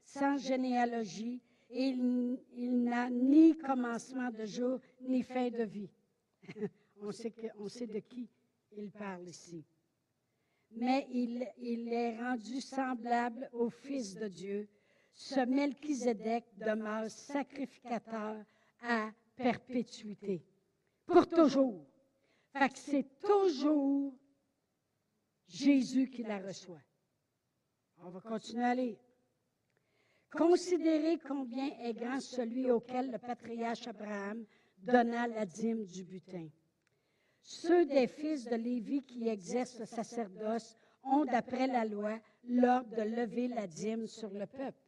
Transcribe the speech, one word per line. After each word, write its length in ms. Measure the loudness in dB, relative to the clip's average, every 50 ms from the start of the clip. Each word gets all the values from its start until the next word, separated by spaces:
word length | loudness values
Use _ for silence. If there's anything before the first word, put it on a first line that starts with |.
| _
sans 340 | -14 -4 0 0 2 2
généalogie, 1040 | 0 0 -2 0 0 0 0 2 2 2 2 0 -2 -4 -4 -6 -8 -8 -8 -8 -10 _ _ _ _ _ _
et 180 | -4 0 0
il, 520 | 0 2 2 0 2 2 2 0 0 -2 -4 -8 _ -10
il 280 | -6 -4 0 2 2 2
n'a 260 | 2 2 0 0 0
ni 480 | 0 2 4 8 10 10 10 10 8
commencement 720 | 6 0 -2 0 0 0 -2 -2 -4 -6 -8 -6 -6 -4 -4
de 160 | -4 -6 -8
jour, 340 | -6 -4 -2 0 0 -2 -2 -6 -14 _ _
ni 220 | -4 -2 0 0 0
fin 260 | -2 -2 -2 -2 -2
de 140 | 0 -2 -4
vie. 260 | -4 -4 -10 -10 -12 _ _ _ _ _ _ _ _ _ _ -18
<laughs> 580 | -16 -8 -6 -6 -6 _ _ _ _ _ -12
On 100 | -10 -10
sait 200 | -10 -6 -8 -10
que, 160 | -8 -8 -12 -10 -10
on 100 | -8 -12
sait 200 | -12 -8 -8 -10
de 120 | -6 -6 -8
qui 300 | -8 _ -12 -12 -12 -12 _ _ _ _ _ _ _ _ -14
il 140 | -12 -12 -12
parle 360 | -10 -10 -8 -8 -8 -8 -10
ici. 380 | -14 -16 -16 -16 -14 -14 -14 -14 _ _ _ _ _ _ _ _ _ _ _ _ _ _ _ _ _ _ _ _ _
Mais 360 | -6 -2 2 4 4 2 2 -2
il, 360 | -2 -2 -2 -2 -2 -6 -6 -8 -8
il 340 | -10 -6 -6 -6 -6 -4 -2
est 260 | -2 0 0 -2 -2
rendu 440 | -4 -4 -4 -4 -4 -4 -6 -8 -8
semblable 880 | -8 -6 -4 -4 -2 -2 -4 -4 -2 0 0 0 0 -2 -4 -8 -12 -10 -4
au 160 | -2 -2 -2
Fils 460 | -2 -8 -10 -8 -6 -6 -6 -6 -8
de 120 | -8 -8
Dieu. 400 | -8 -8 -10 -8 -6 -6 -6 -6 -10 _ _ _ _ _ _ _ _ _
Ce 280 | _ -12 -2 0 0
Melchizedek 1040 | 2 2 2 2 2 0 -2 -6 -4 -4 -4 0 0 -2 -2 0 -2 -2 -2 -2 -4 _ _
demeure 520 | -6 -2 -2 -2 -2 -2 -4 -4 -4 -4 -6
sacrificateur 1300 | -8 -12 -16 -6 -4 -4 -4 -4 -6 -8 -8 -8 -10 -18 _ -6 -6 -6 -6 -8 -8 -6 -6 -6 -8 -8 -12 _ _ _ _ _ _ _
à 300 | -2 0 0 0 0 -4 -8 _ _ _ _
perpétuité. 1080 | -2 0 0 0 0 -4 -4 -4 -4 -4 -4 -8 -14 -12 -12 -12 -10 -4 -4 -4 -4 -4 _ _ _ _ _ _ _ _ _ _ _ _
Pour 220 | 6 8 8 8
toujours. 580 | 8 6 8 8 8 8 6 4 4 2 -6 -12 -20 _ _ _ _ _ _ _ _ _ _ _ _ _
Fait 160 | 2 2 2
que 100 | 2 -4
c'est 400 | -6 0 0 0 0 0 _ _
toujours 960 | 2 4 4 6 6 4 2 4 2 4 4 4 4 2 2 2 0 -2 -6 -12 _ _ _ _ _ _ _ _ _ _ _ _ _ _ _ _ _ _ _ _ _ _ _ _ _
Jésus 600 | _ -10 2 4 6 6 6 4 2 2 2 2 2
qui 140 | -2 -10 -6
la 160 | -6 -6 -6
reçoit. 420 | -6 -8 -12 -12 -14 -16 -18 -18 _ _ _ _ _ _ _ _ _ _ _ _ _ _ _ _ _ _ _ _ _ _ _ _ -16
On 60 | -14
va 120 | -14 -14
continuer 420 | -8 -6 -6 -6 -6 -6 -4 0 2
à 120 | 2 2
lire. 220 | 2 0 -2 -4 -8 _ _ _ _ _ _ _ _ _ _ _ _ _ _ _ _ _ _ _ _ _ _ _ _ _ _
Considérez 880 | 0 2 6 6 6 6 4 2 0 2 4 4 4 4 4 2 0 0
combien 500 | -2 -6 -6 -6 -4 -6 -6 -4 -4 -6 -6 -6
est 120 | -6 -6 -6
grand 260 | -4 -4 -4 -4 -6
celui 520 | -6 -6 -4 -4 -4 -2 -2 -2 2 2
auquel 400 | 2 2 0 -2 -4 -2 -2 -2
le 80 | -4 -8
patriarche 680 | -6 -8 -10 -10 -8 -10 -6 -4 -2 -4 -4 -4 -8
Abraham 560 | -12 -12 -10 -8 -6 -6 -6 -4 -6 -6 -8 -10 -14 _ _ _ _ _ _
donna 480 | 0 6 6 6 6 6 2 0 -2
la 180 | -2 -2 -4 -4
dîme 400 | -4 -4 -2 0 0 0 0 -4
du 180 | -8 -10 -12 -12
butin. 460 | -12 -14 -16 -14 -12 -12 -10 -10 -12 -16 _ _ _ _ _ _ _ _ _ _ _ _ _ _ _ _ _ _
Ceux 400 | -20 -18 -8 2 4 6 6 6
des 220 | 6 6 4 4
fils 380 | 4 0 -4 -4 -4 -4 -4 -2
de 100 | -2 -2
Lévi 480 | -2 0 -2 -2 -2 -2 -2 -2 -2 -2
qui 240 | -4 -10 -4 -2
exercent 500 | -2 -2 -2 -6 -2 -2 -2 -2 -2 -6
le 80 | -12 -12
sacerdoce 920 | -8 -6 -6 -6 -6 -4 -6 -6 -6 -8 -6 -4 -2 -2 -2 -4 -8 -20 _ _ _ _ _ 0
ont, 220 | 2 4 4 4
d'après 420 | 4 2 0 0 0 -2 0 0
la 180 | 2 2 2 0
loi, 340 | 0 -2 -2 -2 -4 -4 -4 _ _ _ _ _
l'ordre 500 | 0 4 6 6 8 6 4 2 -2 -4
de 60 | -2
lever 480 | -2 0 0 -2 -2 -2 -2 -2 -2 -2
la 180 | -2 -4 -6
dîme 400 | -6 -8 -6 -4 -4 -4 -4 -6
sur 220 | -8 -10 -10 -12 -10
le 180 | -8 -8 -8
peuple. 320 | -10 -8 -8 -8 -8 -8 _ _